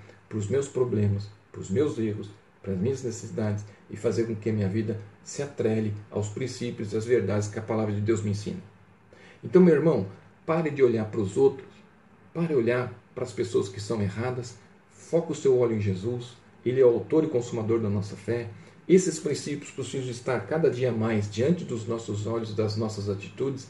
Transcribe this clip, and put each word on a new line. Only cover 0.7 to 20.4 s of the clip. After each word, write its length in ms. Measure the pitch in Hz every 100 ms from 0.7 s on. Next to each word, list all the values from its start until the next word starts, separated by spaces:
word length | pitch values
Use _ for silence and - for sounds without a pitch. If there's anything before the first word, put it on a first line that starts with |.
| 127 120 107 101 98 - - _
pros 200 | - -
meus 280 | 107 151 117
erros, 320 | 110 101 104 - _ _
pras 160 | 98 95
minhas 240 | 117 131
necessidades 600 | 127 107 - 113 107 104 - - -
e 80 | 104
fazer 280 | 120 98
com 100 | 117
que 160 | 107 113
a 20 |
minha 160 | 107 95
vida 320 | 110 107 104 - -
se 180 | - -
atrele 540 | 139 - 110 110 107 104 -
aos 180 | 104 101
princípios 640 | - 127 - 120 - 98
e 40 | 110
às 80 |
verdades 420 | 113 120 101 104 101
que 120 | 113
a 20 |
palavra 320 | 107 110 107
de 60 | 104
Deus 220 | 104 110
me 80 | 104
ensina. 300 | 98 - - - - - _ - - - -
Então, 200 | 117 180
meu 120 | 180
irmão, 320 | 147 160 123 92 - - -
pare 240 | - 165 156
de 120 | 135
olhar 260 | 123 110 104
pros 280 | 110 95 135
outros, 320 | 135 - - - - _ _ - -
pare 140 | 160 170
de 60 |
olhar 380 | 143 113 123 117 - -
pras 180 | - 120
pessoas 360 | - 113 - -
que 120 | -
são 220 | - 113
erradas, 540 | 98 107 123 123 120 - - - _
foca 420 | - - 165 -
o 20 |
seu 220 | 139 139 123
olho 200 | 120 110
em 40 |
Jesus, 560 | 101 90 110 123 120 - - - 120
ele 140 | 127
é 40 |
o 40 | 123
autor 340 | 117 - 156
e 60 | 156
consumador 500 | 120 117 117 107 113
da 100 | 107
nossa 280 | 101 101 -
fé. 320 | - 120 104 - - - -
Esses 320 | 185 180 160
princípios 500 | 151 135 147 139 -
precisam 400 | - 120 139 127
estar 300 | 113 - 120